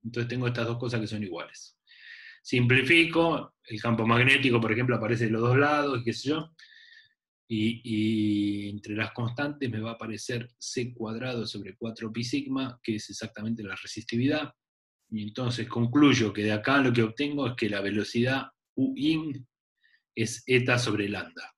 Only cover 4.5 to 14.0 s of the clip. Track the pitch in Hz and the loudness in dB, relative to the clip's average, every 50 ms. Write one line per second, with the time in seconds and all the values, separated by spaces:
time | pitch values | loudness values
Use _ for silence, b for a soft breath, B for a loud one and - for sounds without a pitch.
4.5 | 117 113 110 110 107 113 127 127 123 117 110 107 120 113 120 110 110 110 117 120 | 4 4 4 2 2 2 2 2 0 0 2 0 0 0 2 0 0 2 4 4
5.5 | 127 131 143 147 147 147 143 143 135 120 113 117 113 - - 131 151 160 156 160 | 4 6 4 4 4 2 0 0 -2 -2 -2 -2 -4 -4 -2 -2 -2 -2 -4 -8
6.5 | _ B B B B B B B B B B B B B _ _ _ _ _ _ | _ B B B B B B B B B B B B B _ _ _ _ _ _
7.5 | 117 107 107 113 117 113 - 120 110 107 107 110 110 107 107 104 104 104 101 101 | -2 0 0 0 -2 -2 -6 -4 -2 0 2 2 2 2 2 2 2 2 2 0
8.5 | 101 101 104 104 101 104 104 110 107 107 110 107 - - 120 113 120 - 143 143 | -2 -4 -6 -8 -10 -10 -8 -8 -4 -4 -4 -6 -4 -4 -4 -4 -4 -4 -6 -6
9.5 | 147 143 139 120 110 110 110 117 117 - 110 110 107 104 - - 127 117 113 - | -4 -4 -6 -4 -4 -4 -6 -6 -8 -8 -8 -10 -10 -10 -8 -6 -6 -8 -8 -10
10.5 | _ _ - - - - 123 120 120 - 110 107 110 113 123 127 123 117 110 107 | _ _ -14 -8 -6 -6 -6 -6 -6 -8 -8 -8 -6 -6 -6 -6 -4 -4 -6 -6
11.5 | - 104 98 95 95 _ - 113 110 - 117 110 110 117 120 120 - 143 135 131 | -8 -10 -12 -12 -12 _ -10 -10 -8 -8 -8 -8 -6 -6 -4 -2 -2 -4 -2 -2
12.5 | 131 131 131 127 123 - _ - 110 107 - - 104 - - 107 _ - 104 110 | -4 -4 -4 -4 -8 -10 _ -4 -4 -4 -4 -10 -12 -10 -10 -12 _ -8 -6 -4
13.5 | 113 113 107 95 98 - - - - - | -4 -4 -6 -10 -10 -10 -12 -12 -12 -14